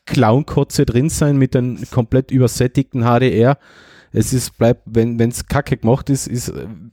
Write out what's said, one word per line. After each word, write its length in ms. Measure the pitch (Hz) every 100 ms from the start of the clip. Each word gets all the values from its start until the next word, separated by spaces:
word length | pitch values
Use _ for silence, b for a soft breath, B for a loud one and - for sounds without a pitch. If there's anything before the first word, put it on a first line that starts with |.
| -
Clown-Kotze 800 | - 113 120 151 - 139 - 143
drin 240 | 117 151
sein 280 | - 147 143
mit 180 | 131 131
einem 220 | 123 120 -
komplett 400 | - 117 127 131
übersättigten 720 | 135 123 - 127 139 135 135 117
H 140 | 120
D 200 | 127 95
R. 180 | 120 143 b b b b b
Es 200 | - 127
ist, 240 | 131 - -
bleibt, 260 | 117 123 -
wenn, 340 | 110 117 117
wenn's 260 | 117 - -
kacke 300 | 139 - 127
gemacht 320 | 113 131 -
ist, 180 | 135 -
ist, 220 | 123 -
äh, 160 | - - 98 104